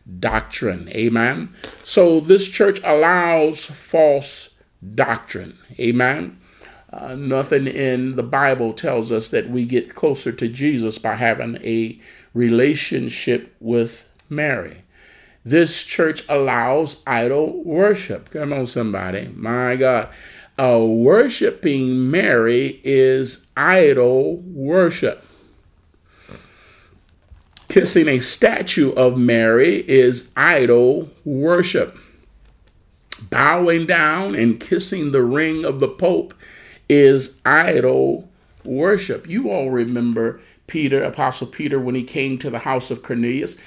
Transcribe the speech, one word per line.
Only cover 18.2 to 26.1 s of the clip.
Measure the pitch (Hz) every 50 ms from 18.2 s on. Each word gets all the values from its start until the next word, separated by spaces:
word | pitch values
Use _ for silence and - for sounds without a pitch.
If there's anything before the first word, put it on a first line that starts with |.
| - -
Come | - 156 151 143 143
on, | 139 127
somebody. | 120 - 127 117 110 101 95 95 92 92 98 - - -
My | 92 101 110 120 123 127 123 127
God. | 131 131 131 127 117 107 - - - - - - - - - _ -
Uh, | 135 127 120 117
worshiping | 113 113 113 113 117 135 175 214 262 269 233 - 220 - - - - 170 143 135 131 127 127 127 127 127
Mary | 147 180 208 208 139 120 113 117 120 123 135 135 131 -
is | - 135 135 131 131 131 131 131 131 120 - - - _ _ -
idol | 143 165 185 190 175 147 135 127 123 123 127 131 139 156 165 175
worship. | 180 185 180 143 135 139 165 185 185 165 170 - - 113 - - - _ _ _ _ _ _ _ _ _ _ _ _ _ _ _ _ _